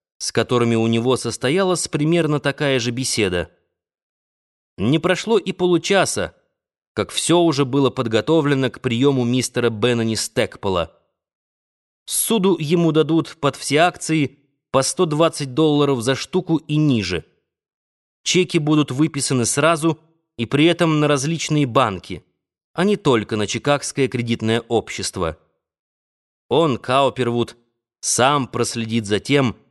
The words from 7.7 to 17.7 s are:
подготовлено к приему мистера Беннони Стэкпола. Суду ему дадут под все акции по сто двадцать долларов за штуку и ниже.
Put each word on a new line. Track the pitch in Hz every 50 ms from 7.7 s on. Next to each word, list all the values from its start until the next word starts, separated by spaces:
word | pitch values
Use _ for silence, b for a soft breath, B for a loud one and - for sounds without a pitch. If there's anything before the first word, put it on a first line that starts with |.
| 131 143 139 120
подготовлено | - 135 120 110 - 107 104 151 160 165 139 143 143 135 131 117
к | - -
приему | - 127 117 117 135 143 139 127 120
мистера | 120 127 127 123 - - 123 117 117
Беннони | 113 104 117 123 120 117 113 113 110
Стэкпола. | 101 - - - 127 107 - - - - 98 92 87 80 - _ _ _ _ _ _ _ _ _ _ _ _ _ _ _ _ _ _ _ _ _ _ _
Суду | - - - - - 226 220 180 196 180 -
ему | 156 143 170 170 170 160
дадут | 151 160 151 143 160 160 - - - -
под | - 139 -
все | - - - 135 147
акции | 170 180 - - - - 160 160 143 - - _ _ _ _ _ _ _
по | - 135
сто | 135 - - - 185
двадцать | 160 147 151 165 160 - - 147 131 123
долларов | 151 160 151 147 147 147 139 135 120
за | 107 131 135
штуку | - - - - 185 - - 160 143
и | - - 151
ниже. | 151 151 147 127 110 95 85 90 78 - _ _ _ _ _ _ _ _ _